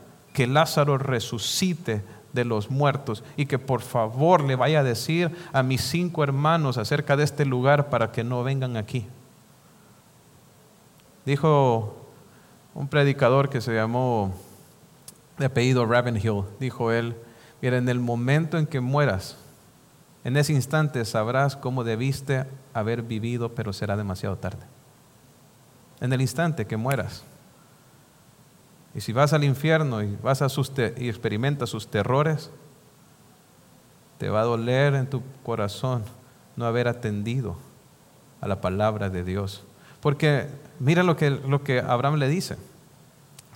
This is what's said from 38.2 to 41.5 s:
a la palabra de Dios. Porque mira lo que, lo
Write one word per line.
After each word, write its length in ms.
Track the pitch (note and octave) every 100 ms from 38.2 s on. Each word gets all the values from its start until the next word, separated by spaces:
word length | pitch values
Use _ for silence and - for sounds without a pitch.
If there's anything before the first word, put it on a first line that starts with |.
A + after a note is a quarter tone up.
| - -
a 80 | G2+
la 120 | G2
palabra 500 | F#2 F#2+ G#2+ G#2+ G2+
de 120 | F#2
Dios. 400 | F2+ F#2+ G2 - - - - -
Porque 480 | D3+ C#3 D#3 C#3+ - - - -
mira 220 | C3 E3+
lo 140 | F3+ D#3
que, 140 | D3
lo 340 | C#3 C3